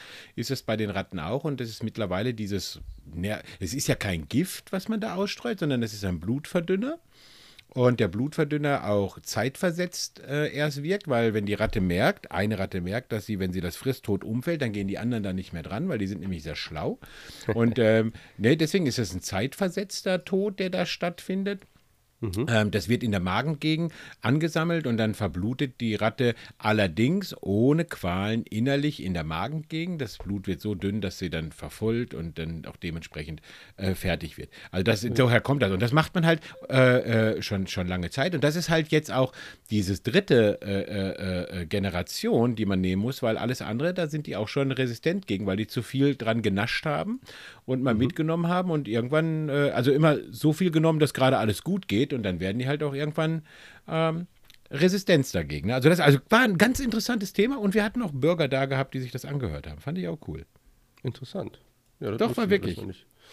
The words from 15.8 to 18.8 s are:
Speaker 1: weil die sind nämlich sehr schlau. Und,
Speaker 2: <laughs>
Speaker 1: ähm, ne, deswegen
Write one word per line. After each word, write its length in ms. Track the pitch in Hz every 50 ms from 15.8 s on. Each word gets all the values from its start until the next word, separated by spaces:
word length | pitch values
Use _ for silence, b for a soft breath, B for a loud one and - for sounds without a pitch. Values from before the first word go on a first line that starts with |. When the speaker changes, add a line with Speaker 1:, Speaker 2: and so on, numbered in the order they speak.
| 160 190
Speaker 1:
weil 120 | 156 110
die 80 | 101 95
sind 140 | 104 76
nämlich 220 | 82 98 92 82 76
sehr 120 | 82 76
schlau. 420 | - - - 78 76 85 135 233 - B B B B B B B B B B 107
Und, 240 | 113 117 117 110 131
Speaker 2:
<laughs> 0 |
Speaker 1:
ähm, 360 | 113 110 110 113 110 113 B B B B B -
ne, 200 | 101 113 151 160
deswegen 300 | 165 147 - 196